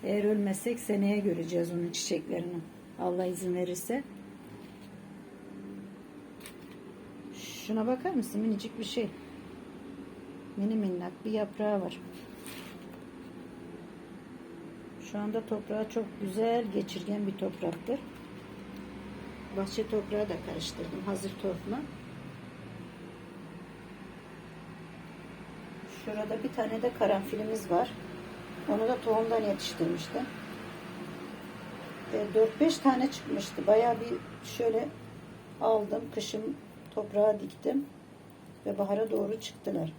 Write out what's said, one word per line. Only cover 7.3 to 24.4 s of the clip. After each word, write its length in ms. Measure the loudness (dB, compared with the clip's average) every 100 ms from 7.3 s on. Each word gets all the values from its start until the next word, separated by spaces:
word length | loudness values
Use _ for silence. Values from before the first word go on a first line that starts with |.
Şuna 540 | -12 -10 -10 -2 2 4
bakar 240 | 2 4
mısın? 300 | 2 2 2
Minicik 380 | 2 2 -2 -6
bir 40 |
şey. 260 | -2 0 0 -2 -12 -12 -12 -12 -12 -12 -12 -12 -12 -12 -12 -12 -10 0
Mini 180 | 2 4
minnak 500 | 2 0 -2 -6 0
bir 60 |
yaprağı 500 | 0 0 2 2 4
var. 180 | 2 -4 -10 -12 -12 -12 -10 -10 -10 -12 -12 -12 -12 -12 -12 -12 -12 -12 -12 -12 -12 -14 -14 -14 -14 -14 -14 -12 -12 -12 -14 -12 -6
Şu 80 | -4
anda 260 | 0 0 0
toprağı 440 | -2 0 -2 0
çok 160 | 0 -2 -4
güzel 440 | -2 2 4 6 4
geçirgen 540 | 0 0 -2 -2 0 0
bir 100 | 0
topraktır. 640 | -2 0 -2 -2 -2 -2 -2 -12 -12 -12 -12 -12 -10 -10 -10 -10 -10 -10 -10 -10 -6 -2
Bahçe 300 | -2 0 2
toprağı 400 | 2 2 0 2
da 60 | 0 -2
karıştırdım. 580 | -4 -4 -4 -4 -4 0
Hazır 260 | 0 0 -2
tohumla. 380 | -2 -2 -2 -4 -4 -8 -10 -10 -10 -12 -12 -12 -12 -10 -12 -12 -12 -12 -14 -12 -12 -12 -12 -14 -14 -14 -14 -14 -14 -14